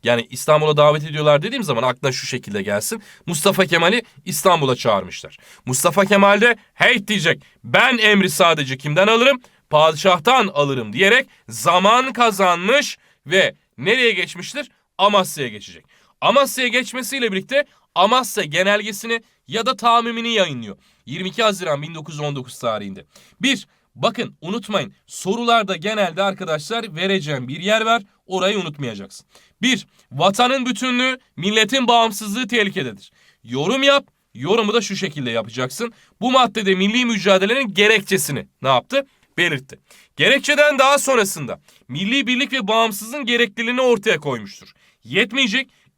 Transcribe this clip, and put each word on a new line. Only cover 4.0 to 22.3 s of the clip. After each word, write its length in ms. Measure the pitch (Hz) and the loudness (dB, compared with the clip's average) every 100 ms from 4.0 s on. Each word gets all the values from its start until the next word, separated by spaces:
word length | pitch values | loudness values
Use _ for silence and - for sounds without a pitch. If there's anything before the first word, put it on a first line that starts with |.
| - _ | -4 _
İstanbul'a 520 | - 156 196 170 139 123 | -10 0 2 4 2 0
çağırmışlar. 600 | 123 101 90 - - - _ - - | 0 0 -2 -14 -18 -20 _ -18 -6
Mustafa 380 | 127 175 180 | -2 0 2
Kemal 360 | 196 202 202 202 | 2 4 6 6
de, 160 | 240 226 _ | 4 2 _
"Hey," 340 | _ 196 247 202 | _ 2 2 -2
diyecek, 340 | 208 160 - _ _ | -2 0 -2 _ _
"ben 340 | 117 175 240 247 | -2 2 4 4
emri 320 | 214 202 190 | 4 4 2
sadece 460 | - 175 156 135 135 | 2 2 2 -2 -6
kimden 300 | 147 151 202 | -2 2 4
alırım? 340 | 226 254 262 _ _ _ | 4 4 0 _ _ _
Padişahtan 760 | 151 156 156 196 180 156 262 208 | 4 4 4 2 2 4 2 2
alırım." 460 | 143 143 135 107 | 0 0 -2 -6
diyerek 340 | 117 190 247 269 _ - | 0 4 4 0 _ -16
zaman 640 | 127 147 175 190 240 262 | -4 0 4 4 4 2
kazanmış 880 | 240 233 196 190 170 185 277 262 - _ _ 135 | 0 0 2 2 2 2 0 0 -10 _ _ -2
ve 280 | 185 147 - _ - | 0 0 -2 _ -8
nereye 340 | 147 247 240 | -2 2 2
geçmiştir? 580 | 185 170 175 180 277 269 _ _ - | 0 -4 -8 -10 -10 -12 _ _ 0
Amasya'ya 520 | 196 202 180 151 127 | 2 2 0 -6 -8
geçecek. 340 | 104 98 82 _ _ _ _ | -8 -18 -20 _ _ _ _
Amasya'ya 480 | 151 247 269 - 247 | 2 2 2 0 -2
geçmesiyle 640 | 233 254 247 247 277 233 | -2 -4 -8 -8 -4 -4
birlikte 320 | 190 190 269 285 _ _ | -4 -2 -2 -2 _ _
Amasya 500 | - 196 247 247 - | 0 2 2 0 -6
Genelgesi'ni 760 | 165 156 190 208 208 208 226 233 _ _ _ | -4 0 2 0 -2 -10 -6 -6 _ _ _
ya 180 | 185 226 | -4 -4
da 100 | 247 | 0
tamimini 560 | 233 233 233 233 233 | 2 2 2 -4 -2
yayınlıyor. 440 | 220 180 127 110 - _ _ - | 0 0 -2 -10 -14 _ _ -14
Yirmi 220 | 160 190 | -8 -8
iki 140 | 202 | 0
Haziran 400 | 220 185 175 143 | 0 0 -4 -4
bin 120 | 151 | -6
dokuz 200 | 160 156 | -12 -12
yüz 60 | 151 | -8
on 160 | 147 | -6